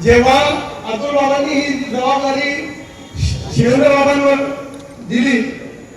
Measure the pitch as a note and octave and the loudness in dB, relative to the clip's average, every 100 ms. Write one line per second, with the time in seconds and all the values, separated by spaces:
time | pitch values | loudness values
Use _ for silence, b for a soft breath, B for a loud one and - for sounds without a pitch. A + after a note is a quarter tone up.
0 | F#3+ A#3+ B3+ C#4 D4 D4 - - A3 A3 | 4 6 6 4 2 -2 -6 -12 -8 -6
1 | C#4+ C#4+ C4+ C#4+ D4 C#4 C#4+ C4 A3+ B3 | -2 0 2 0 0 -2 -2 -4 -4 -2
2 | B3+ C#4 C#4 C4+ C#4+ D4 D#4+ - - - | 0 0 0 -2 -2 -4 -8 -12 -16 -20
3 | - - - - - - A#3+ C4+ C#4+ C#4 | -14 -4 -2 -2 -4 0 2 4 4 4
4 | C#4 C#4+ C#4 C#4 - - - - - - | 4 4 2 2 0 -8 -12 -16 -18 -16
5 | - A#3+ C4+ A#3 - - - - - | -4 0 2 2 0 -8 -14 -18 -20